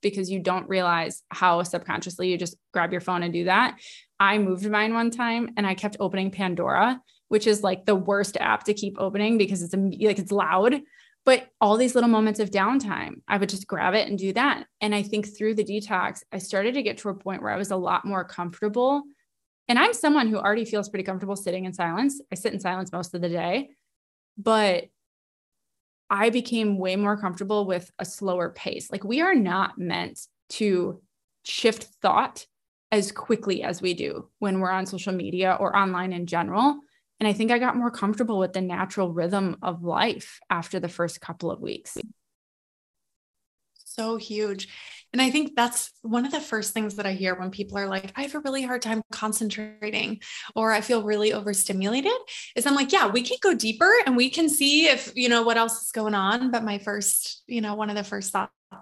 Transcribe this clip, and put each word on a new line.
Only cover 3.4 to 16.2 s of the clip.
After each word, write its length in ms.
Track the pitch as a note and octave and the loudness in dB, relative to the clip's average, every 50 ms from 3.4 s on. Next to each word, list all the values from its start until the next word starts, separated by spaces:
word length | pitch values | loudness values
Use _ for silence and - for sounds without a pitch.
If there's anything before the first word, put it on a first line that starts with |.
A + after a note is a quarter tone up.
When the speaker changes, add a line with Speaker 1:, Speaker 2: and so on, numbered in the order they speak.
| F3 | 2
Speaker 1:
that. 360 | F#3 F#3 G#3+ B3+ B3+ - - - - - - - _ _ - | 4 4 4 4 2 0 -6 -16 -20 -20 -20 -20 _ _ 2
I 160 | G3 G3 G#3 | 4 4 4
moved 320 | G#3 G3+ F#3+ F#3 F3+ G3+ G#3+ | 4 2 0 0 -2 0 0
mine 240 | G#3 G#3 G#3+ A3 | 2 2 2 2
one 180 | A3+ A#3 A#3 A#3 | 2 0 0 0
time 440 | A#3 A#3+ A#3+ A#3 A3+ A#3 A#3 - - | 0 -2 -2 -2 0 -2 -2 -4 -2
and 100 | G#3+ G3+ | -2 0
I 80 | F#3+ F#3 | 0 0
kept 220 | F#3+ - G#3 G#3 - | -2 -4 -6 -4 -2
opening 320 | G3+ F3+ G3 F#3+ F#3+ G3 | -4 -2 0 -2 -2 -2
Pandora, 680 | F#3+ F#3+ G3 F#3 F3 F3 F3+ - - F#3 G#3 B3 C4 B3+ - _ _ _ _ - | -2 -2 -2 -2 -2 -2 0 2 4 4 4 4 2 0 -8 _ _ _ _ 0
which 180 | A3 G#3+ G#3 | 0 2 4
is, 160 | A3+ G#3 G#3 | 4 2 4
like, 240 | G#3 F#3+ F#3 F#3 - | 2 0 0 0 2
the 80 | A3 G3+ | 2 2
worst 420 | F#3+ F3 G3 G3+ G3+ G3+ G3 - | 2 2 2 2 2 2 0 0
app 280 | - - - - - - | 0 2 2 2 2 2
to 100 | G#3+ G#3 | 0 -2
keep 220 | G#3 G3+ G3 G3 - | -2 -4 -6 -4 -4
opening 400 | G3 F#3+ G3+ G#3 G#3 A3 A#3 A3 | -4 -2 0 0 2 4 4 4
because 240 | G3 G3+ G3 F3 | 4 2 0 -4
it's 100 | E3+ E3+ | -4 -2
a, 60 | F#3+ G3 | 0 0
like, 400 | G3 G3 E3+ - G#3+ G#3+ G3 G3+ | 0 0 0 2 2 2 2 2
it's 120 | F3 F#3 | -2 -2
loud, 520 | G3+ G3+ F3+ D#3 F3+ F#3+ G#3 B3 C#4+ C#4+ D4 - _ - - _ _ _ - | 0 0 2 2 2 4 4 4 4 2 -2 -8 _ -20 -20 _ _ _ 4
but 240 | C4 C4 B3+ - - _ - | 4 4 4 2 -2 _ 2
all 200 | A3 G3+ G#3+ A3+ | 4 4 6 6
these 160 | B3+ A#3+ B3 | 4 4 4
little 160 | B3 A#3+ A#3 | 4 6 6
moments 280 | A3+ A3 G#3+ G#3+ G#3 A3 | 6 6 6 4 2 0
of 120 | G#3+ G3 | 0 0
downtime, 720 | G3+ G3 F#3+ A3 C4 C4+ A#3+ G3+ - - - - - - - | 0 0 2 2 2 0 0 0 -4 -4 -6 -8 -12 -10 -4
I 120 | - G3+ F#3+ | -2 0 0
would 100 | G3+ G3 | 0 0
just 180 | G3 F#3+ F#3+ | -2 -6 -8
grab 280 | - G3 D#3+ - F#3 F#3+ | -6 -2 0 2 2 2
it 140 | A3 - - | 2 2 0
and 100 | G3+ F3+ | -2 -4
do 160 | F#3+ G3 G3 | -2 -2 0
that. 320 | A#3 C4+ C#4+ - - - - _ - | 2 2 2 0 -2 -6 -12 _ -4
And 120 | G#3 G#3 G#3 | -2 -2 0
I 80 | G3+ | -2
think 320 | G3+ G#3 A3+ G#3 G#3 G#3 - | -2 -2 -4 -4 -4 -6 -6
through 200 | - G#3+ A3 A3 | -2 -2 0 0
the 100 | G#3 G#3 | 0 -2
detox, 580 | - G3+ G#3+ G#3 G#3+ G#3 F#3 F#3+ G3+ F#3 - | -2 -2 -6 -4 -2 -2 0 0 -2 -6 -10